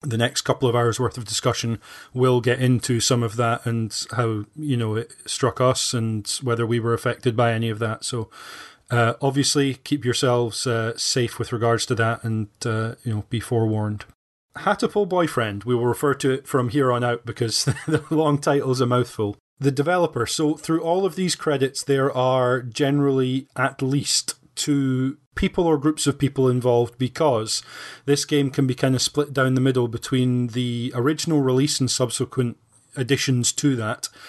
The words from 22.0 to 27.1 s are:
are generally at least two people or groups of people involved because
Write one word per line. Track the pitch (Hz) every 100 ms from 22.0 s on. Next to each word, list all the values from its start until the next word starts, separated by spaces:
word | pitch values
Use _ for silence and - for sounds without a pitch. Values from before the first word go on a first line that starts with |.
| 135 127
are | 127 131 123 127
generally | 123 110 139 143 139 135 127 131 - -
at | 131 -
least | 131 143 - - - - _ -
two | - 143 135 127 131 147 _ -
people | 190 - 165
or | 151
groups | 147 151 147
of | 135
people | 135 135 131
involved | 123 123 120 117 -
because | 127